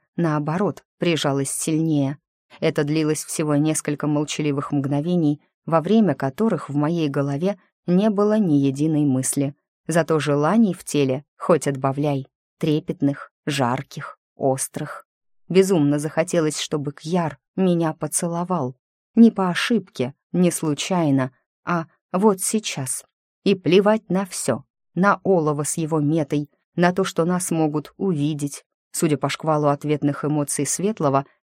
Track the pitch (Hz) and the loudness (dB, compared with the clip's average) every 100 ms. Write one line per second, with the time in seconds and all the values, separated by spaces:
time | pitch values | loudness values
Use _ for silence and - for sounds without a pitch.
0 | _ - 170 151 151 165 196 143 _ - | _ -4 -2 0 -2 -2 -2 -4 _ -4
1 | 175 160 151 139 135 - - 156 160 147 | -2 0 0 0 -2 -4 -2 0 0 0
2 | 135 147 _ _ _ - 160 156 147 156 | 0 -4 _ _ _ -4 -2 0 0 0
3 | 151 151 - - 151 147 156 156 - 147 | 0 -2 -4 -6 -2 0 0 -2 -4 -4
4 | 147 147 147 - 151 139 135 147 135 139 | -2 -2 -2 -4 -4 -4 -4 -2 -2 -2
5 | 160 180 156 147 _ _ - 160 156 220 | 0 0 2 0 _ _ -2 0 2 4
6 | 208 139 135 135 220 175 - 143 147 170 | 4 2 -2 -2 0 0 -2 -2 0 0
7 | 156 143 139 143 180 190 _ _ - 180 | -2 -2 -2 -2 -2 -4 _ _ 0 2
8 | 214 202 208 214 196 143 139 135 156 151 | 2 2 2 2 4 4 2 0 0 2
9 | 147 131 127 - 139 - _ _ - 165 | 2 2 0 -2 -2 -4 _ _ -2 0
10 | 160 160 143 143 151 214 220 175 - 147 | 2 0 0 0 2 4 2 0 -4 0
11 | 135 131 - - - 165 151 139 135 135 | 0 -2 -8 -8 0 0 0 -2 -2 -2
12 | 147 143 131 _ _ - 160 151 - - | -2 -2 -6 _ _ -6 -2 0 -2 -2
13 | 139 143 - _ - 143 123 131 139 - | -2 -2 -10 _ -6 -2 -2 -2 -6 -12
14 | - - _ - 131 131 - - 147 - | -16 -18 _ -4 -2 -2 -4 -10 -12 -14
15 | - _ _ _ - 170 190 190 143 147 | -20 _ _ _ -2 2 4 4 2 0
16 | 151 156 175 175 156 147 - 156 143 - | -2 -2 0 0 0 -2 -6 -6 -6 -10
17 | 156 175 165 135 _ - 185 175 165 156 | -4 -2 -2 -6 _ -2 2 2 0 -4
18 | 156 - 175 170 175 180 131 135 _ _ | -6 -4 -4 -4 -4 -2 -4 -8 _ _
19 | _ - 226 - 190 170 - 233 185 - | _ 6 6 6 -2 -2 0 -2 -2 -6
20 | 127 - _ 175 180 - 160 143 - 185 | -6 -8 _ 2 2 2 -2 -4 -2 0
21 | 160 135 127 _ _ _ - 175 165 _ | 2 2 0 _ _ _ -6 -4 -6 _
22 | _ 185 214 190 - 220 214 - 135 - | _ 0 2 2 0 -4 -4 -6 -6 -8
23 | - _ _ _ - 190 - 180 202 220 | -12 _ _ _ 0 0 4 4 4 2
24 | - 180 196 - - 120 - _ _ - | 0 -4 -4 -6 -4 -4 -6 _ _ 0
25 | 196 190 - 190 151 147 147 - 160 160 | 2 2 2 2 2 0 -4 -4 -2 0
26 | 143 160 151 151 147 _ _ - 175 180 | 2 0 0 -2 -4 _ _ 0 2 2
27 | 190 - 165 180 180 165 156 147 147 - | -2 0 0 0 -2 0 0 -2 -6 -6
28 | 196 160 147 151 143 - - _ _ - | -2 0 0 -2 -6 -8 -20 _ _ -2
29 | 170 147 139 - 160 151 147 143 147 147 | 0 0 -2 -4 0 2 2 0 0 -2
30 | 147 143 147 151 143 - 143 - 175 - | 0 -2 -2 -2 -2 -4 -4 -2 -2 0
31 | 151 135 139 _ _ | 0 0 -2 _ _